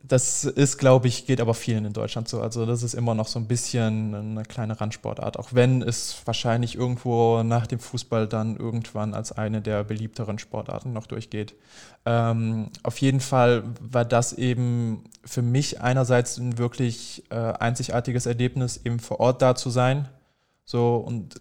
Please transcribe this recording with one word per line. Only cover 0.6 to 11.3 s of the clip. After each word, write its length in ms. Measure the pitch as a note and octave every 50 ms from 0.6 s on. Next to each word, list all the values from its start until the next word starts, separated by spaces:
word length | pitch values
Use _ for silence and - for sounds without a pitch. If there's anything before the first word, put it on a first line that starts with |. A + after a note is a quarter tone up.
| C#3+ C#3 - -
glaub 260 | C#3 C3 C3 B2+ A#2
ich, 220 | B2+ A#2 - -
geht 160 | - C3 -
aber 140 | A#2 A2+ A2+
vielen 300 | - - - A2+ A2 G#2+
in 80 | G#2 G2+
Deutschland 360 | A2 A2 A2 - A#2 A2+ -
so. 100 | - A2+
Also 260 | A2 A2+ A#2 A#2+ A2+
das 180 | A2 A#2+ A#2 B2
ist 100 | A#2 -
immer 220 | A#2+ A#2+ A#2 A2+
noch 120 | A2 G#2+ -
so 120 | - A#2+
ein 80 | A2+ G#2+
bisschen 680 | A#2+ A#2 - - - A#2+ A2+ A2 G#2+ A2 A2 G#2+ G#2
eine 280 | G#2+ G#2+ G#2+ A2 G#2+ A2
kleine 360 | - - A#2 A2 A2 A2 -
Randsportart, 580 | G#2+ G#2+ - - - G#2+ - - - - - -
auch 100 | - -
wenn 300 | B2 B2 B2 B2+ C3 B2+
es 340 | - A#2+ A2+ - - - - - -
wahrscheinlich 520 | - A2+ - - B2 A2+ A#2+ A#2+ A#2 -
irgendwo 680 | - B2+ B2+ B2 A#2+ - B2 A#2 A#2 A#2 A#2 A#2 A2+ A2+
nach 240 | A2+ A#2 A#2 A#2 -
dem 120 | B2+ A#2
Fußball 480 | - - - A#2+ - - A#2+ A2+ A2 G#2
dann 280 | A2+ A2 A2 A2+ G#2+
irgendwann 580 | - A2 A2+ A2+ A#2 A2+ - - A2 G#2+ G#2+ G2+
als 180 | G2+ G#2+ - -
eine 280 | - G#2+ G#2 A2 A2
der 220 | G#2 A2 G#2+ G#2 G#2
beliebteren 560 | G#2 A2 G#2+ A2+ G#2+ - - A2+ G2+ G#2+ G#2+
Sportarten 540 | - - - A2 - - - - - C3 A#2+
noch 140 | A2 A2 -
durchgeht. 480 | A#2 A2 A2+ -